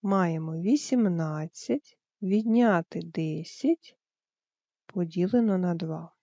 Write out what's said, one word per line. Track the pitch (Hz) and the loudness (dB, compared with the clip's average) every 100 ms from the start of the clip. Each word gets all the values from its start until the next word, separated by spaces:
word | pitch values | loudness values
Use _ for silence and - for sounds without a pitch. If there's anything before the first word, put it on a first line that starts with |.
Маємо | 202 196 175 160 160 | 2 2 2 0 -4
вісімнадцять, | 160 180 294 - 254 208 170 156 151 156 - - 285 _ _ _ _ | -4 0 0 2 2 2 2 -2 -4 -8 -12 -4 -4 _ _ _ _
відняти | 185 208 220 226 240 180 165 - | 0 0 2 4 4 2 0 -10
десять, | 170 165 160 156 165 - 262 330 - _ _ _ _ _ _ _ _ _ _ | -8 -4 -4 -4 -8 -6 -2 -2 -4 _ _ _ _ _ _ _ _ _ _
поділено | 196 170 175 180 240 226 190 | -6 -6 -2 0 2 2 2
на | 180 | 0
два. | 170 165 160 165 _ | -2 -4 -8 -10 _